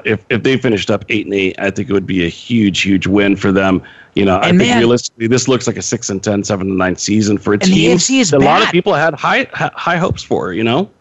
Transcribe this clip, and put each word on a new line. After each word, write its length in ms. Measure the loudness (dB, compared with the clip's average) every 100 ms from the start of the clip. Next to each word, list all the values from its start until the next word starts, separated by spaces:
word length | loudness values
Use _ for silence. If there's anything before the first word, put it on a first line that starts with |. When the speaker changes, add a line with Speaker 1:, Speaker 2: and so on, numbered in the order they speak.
Speaker 1:
if, 200 | 0 -4 -2
if 140 | -2
they 120 | 0 0
finished 340 | 0 0 -2
up 140 | -4 -2
eight 180 | -4 -2
and 80 |
eight, 220 | -2 -2 -2
I 120 | -4
think 200 | -4 -2
it 20 |
would 140 | -2 0
be 180 | -2
a 40 | -2
huge, 520 | -4 -4 0 2 0
huge 240 | 0 0 2
win 300 | 2 2 0
for 160 | 0
them. 300 | 2 2 0 -2 -20 -8
You 100 | 0
know, 120 | 2 2
I 120 | 2
Speaker 2:
And 100 | 2
Speaker 1:
think 120 | 2
Speaker 2:
man 80 | 2
Speaker 1:
realistically, 480 | 2 2 -2 -4 0
this 220 | 0 2
looks 180 | 0 -2
like 100 | -6
a 60 |
six 260 | -4 -6 -4
and 140 | -6
ten, 220 | -2 -2
seven 240 | -2 -4 -2
and 100 | -2
nine 180 | -2 -2
season 400 | -2 0 2 0
for 160 | 0
a 20 |
Speaker 2:
And 80 | 2
the 40 | 2
Speaker 1:
team 240 | 4 4
Speaker 2:
A 40 |
F 60 | 2
C 200 | 2 0
is 100 | 2
Speaker 1:
that 100 | 4
a 40 |
lot 160 | 4 2
of 60 | 2
Speaker 2:
bad. 60 |
Speaker 1:
people 220 | 0 2
had 200 | 2 0
high, 320 | -2 -2 -2 -2
hi-, 200 | -4 -6
high 220 | -4 -2 0
hopes 260 | -2 -4
for, 300 | -4 -4 -2
you 100 | -2
know? 260 | 0 0 -2 _